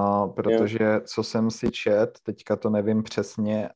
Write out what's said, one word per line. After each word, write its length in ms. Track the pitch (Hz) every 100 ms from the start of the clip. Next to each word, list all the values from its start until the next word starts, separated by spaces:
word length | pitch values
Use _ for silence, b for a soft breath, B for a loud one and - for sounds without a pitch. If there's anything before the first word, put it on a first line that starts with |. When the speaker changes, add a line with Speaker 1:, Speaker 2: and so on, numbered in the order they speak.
| 101 101
Speaker 1:
Jo. 120 | 95 -
Speaker 2:
protože, 640 | 107 113 104 113 107 107
co 180 | - -
jsem 260 | 110 113 113
si 200 | - 117
čet, 480 | - 107 104 120 -
teďka 340 | - - - 107
to 140 | 110
nevím 320 | 107 104 110
přesně, 680 | 110 - 101 - 107 107 104